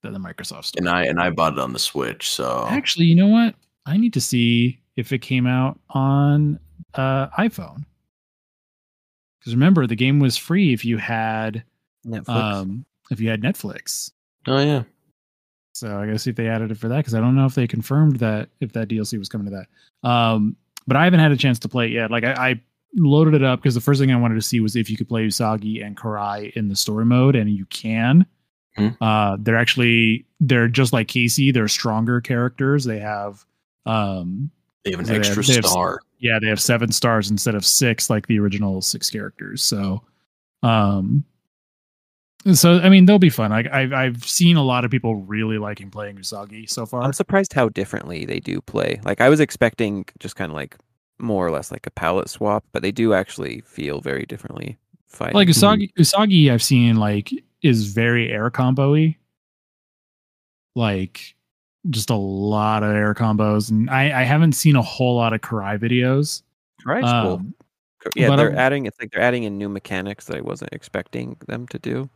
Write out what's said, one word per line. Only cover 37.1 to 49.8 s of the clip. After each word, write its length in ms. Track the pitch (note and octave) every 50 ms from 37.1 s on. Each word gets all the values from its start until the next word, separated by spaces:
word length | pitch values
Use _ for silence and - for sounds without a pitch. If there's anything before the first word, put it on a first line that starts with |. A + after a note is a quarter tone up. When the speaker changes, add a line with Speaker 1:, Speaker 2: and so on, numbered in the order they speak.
| A2+ A2 G2+ G2
Speaker 1:
instead 240 | G#2+ G2 - A#2+ G#2+
of 100 | G#2 F#2
six, 440 | - - - C#3 A#2+ A2+ - - -
like 180 | A#2 G#2+ -
the 120 | - A#2 G#2
original 420 | G#2 G2+ F#2+ G2+ G#2+ G2 F#2+ F#2+
six 280 | F#2 - - - - -
characters. 520 | - G#2+ G2+ G2+ _ - G2 F#2+ - C#3+ -
So, 400 | - A#2+ G#2 G2 G2 F#2 - _ _ _ _ _ _ _ _ _ _ _ _ -
um, 600 | A#2+ A2+ A2 G#2 G2 G2+ G2 F#2+ G2+ A#2+ D3 D3 _ _ _ _ _ _ _ _ _ _ _ _ _ _ _ _ _ _ _ _ _ _ _ - G3+ F3+
so, 260 | - - E3+ F3 F3+
I 80 | E3 F#3+
mean, 160 | G3 F#3+ F3+
they'll 140 | F3+ G#3 G#3
be 100 | F#3 D#3+
fun. 200 | B2 - A2 G#2
Like, 160 | G#2+ A2 A#2
I've, 240 | - C3+ C#3 C3 B2+
I've 320 | C#3 C3+ C3 C3 A#2+ A#2 A#2
seen 320 | - - - F3 E3+ E3+
a 60 | D#3+ C#3+
lot 220 | C3 B2 B2 B2
of 60 | A#2+
people 240 | B2 B2+ - A#2 A2+
really 400 | G#2 F#2+ F#2 G#2 G#2+ A2 A2 A2
liking 320 | G#2+ G#2 G#2 G#2 G2 G2 G2
playing 260 | - G#2 G#2 G2+ G2+
Usagi 520 | G2 F#2+ - A2 G2+ G2+ G2+ G#2 A2 A2 -
so 160 | - - A#2
far. 160 | G#2+ - B2
Speaker 3:
I'm 100 | B2 C#3 C3+
surprised 380 | - F#3+ _ G3 G3 G3 - -
how 140 | D3 B2 A2
differently 560 | G#2 - G2 - - - - - F2 D#2+ -
they 140 | - - -
do 220 | - - - F2+
play. 400 | - - - - - - - - G#2
Like, 160 | - G2+ -
I 60 | A#2
was 120 | C3 D3+ D3+
expecting 640 | D3+ - - - B2 A2+ - -